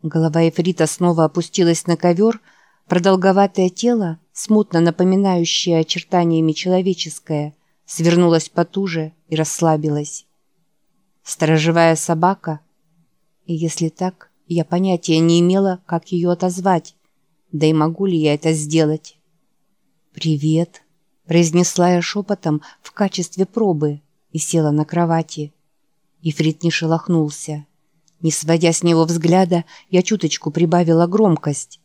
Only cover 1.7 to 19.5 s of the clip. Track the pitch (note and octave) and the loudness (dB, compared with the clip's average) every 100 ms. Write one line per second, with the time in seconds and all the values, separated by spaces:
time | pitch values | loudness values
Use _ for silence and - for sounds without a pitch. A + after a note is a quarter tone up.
1.7 | E3 - E3 F3+ F3 G#3+ A3 _ _ _ | 2 0 0 2 2 2 0 _ _ _
2.7 | _ _ F3 F3+ F#3+ F#3 F#3+ G3+ F#3+ F#3 | _ _ 0 2 2 2 2 2 2 -2
3.7 | F3+ A#3 A#3+ F#3 D#3+ _ - - G#3+ G#3 | 0 -2 0 -2 -6 _ -16 0 0 2
4.7 | E3 E3+ E3 F#3 F#3+ G3 F3+ E3+ - - | 2 2 2 2 2 2 0 -2 -2 0
5.7 | E3 D#3+ F3 - F3+ E3+ E3 D#3+ D3+ F#3 | 0 0 -4 -2 0 0 2 0 -2 -2
6.7 | F#3 F#3+ F3 D#3+ - - D3+ D3 - _ | 0 0 -4 -8 -12 -8 -6 -6 -12 _
7.7 | _ _ - E3 E3+ F3 E3 - - E3+ | _ _ -2 2 4 4 2 0 -4 -4
8.7 | - G3 E3 D#3 _ _ D#3 D#3 - E3 | -4 -6 -6 -8 _ _ -4 -4 -2 0
9.7 | D#3 D3+ D3 D3 - _ _ _ _ _ | 0 -2 -4 -6 -14 _ _ _ _ _
10.7 | _ _ _ _ _ - - D#3 D#3+ D#3 | _ _ _ _ _ -16 -4 0 2 2
11.7 | E3 E3 D#3+ - E3 F3 G3 - D#3 _ | 4 4 2 -2 0 0 -2 -8 -12 _
12.7 | _ _ _ _ _ _ _ - E3 E3 | _ _ _ _ _ _ _ -8 -6 -4
13.7 | - D#3+ - F#3 F3+ - _ _ E3+ D#3 | -4 -6 -4 -8 -8 -20 _ _ -4 -2
14.7 | F3 F#3+ F3 - D#3+ E3 E3+ F3 F#3+ G3 | -2 0 -2 0 2 4 4 4 2 0
15.7 | F3+ _ E3+ - F3+ F3 F3 F#3 F3+ F#3 | -2 _ -8 -4 -4 -2 0 -2 -2 0
16.7 | F3 - _ _ _ _ _ _ D3+ D#3 | 0 -2 _ _ _ _ _ _ 0 2
17.7 | D#3 D#3 E3 G3 E3+ D3+ D3 D#3+ D#3+ D3+ | 2 0 -2 -2 0 0 0 0 -2 -2
18.7 | D#3+ D3+ D#3 - _ _ _ _ | 0 2 0 -8 _ _ _ _